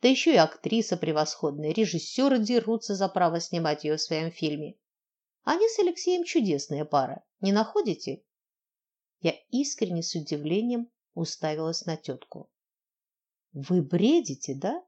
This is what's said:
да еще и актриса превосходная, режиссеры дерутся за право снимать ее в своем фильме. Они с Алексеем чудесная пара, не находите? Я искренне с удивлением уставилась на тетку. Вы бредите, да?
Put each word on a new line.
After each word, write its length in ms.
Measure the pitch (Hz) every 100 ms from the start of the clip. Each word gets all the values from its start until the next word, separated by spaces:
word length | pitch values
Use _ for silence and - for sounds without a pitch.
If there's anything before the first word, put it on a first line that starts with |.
да 80 | 247
еще 240 | 262 -
и 40 | 254
актриса 600 | 156 - - 220 220 175
превосходная, 760 | 156 151 156 - 156 143 151
режиссеры 640 | 160 214 165 - - 269 262
дерутся 560 | 208 240 226 226 -
за 160 | 196 190
право 300 | 190 175 165
снимать 440 | 170 170 165 151
ее 140 | 151 156
в 20 |
своем 300 | - 156 165
фильме. 480 | 165 156 151 151 - _ _ _ _ _ _
Они 260 | - 339 440
с 100 | 440
Алексеем 460 | 359 339 - 359
чудесная 640 | 339 339 208 147 - 143 147
пара, 360 | 147 131 - _ _
не 120 | 190
находите? 720 | 202 214 415 302 175 - - _ _ _ _ _ _ _ _ _ _
Я 140 | 170 - _
искренне 520 | 247 277 - 185 170
с 120 | 165
удивлением 760 | 170 147 147 147 180 240 240 240 _ _
уставилась 720 | - 160 - 156 156 160 165
на 140 | - 156
тетку. 520 | - 127 - - - _ _ _ _ _ _ _ _ _ _
Вы 280 | 147 139 180
бредите, 720 | 143 175 208 339 214 139 -
да? 300 | 135 185 311